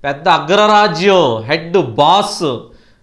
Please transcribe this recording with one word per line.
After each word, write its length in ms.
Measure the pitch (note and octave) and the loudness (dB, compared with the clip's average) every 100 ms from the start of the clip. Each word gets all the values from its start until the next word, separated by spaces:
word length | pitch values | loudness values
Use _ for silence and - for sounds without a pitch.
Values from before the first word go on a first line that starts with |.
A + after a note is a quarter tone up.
పెద్ద 260 | C#3+ C#3 F#3+ | -8 -4 0
అగ్రరాజ్యం, 1080 | D#3+ D3 G3+ G#3+ G#3 G#3 D#3+ G3 F#3+ C#3+ A2+ | 0 0 2 4 4 2 0 2 2 2 -2
హెడ్ 400 | G#2+ D#3+ E3 F#3 | -4 -6 -2 -2
బాస్, 680 | C3+ G#2+ D3 F#3+ G3+ - E3 A#2 - - _ _ | -2 0 2 2 0 -6 -6 -6 -12 -20 _ _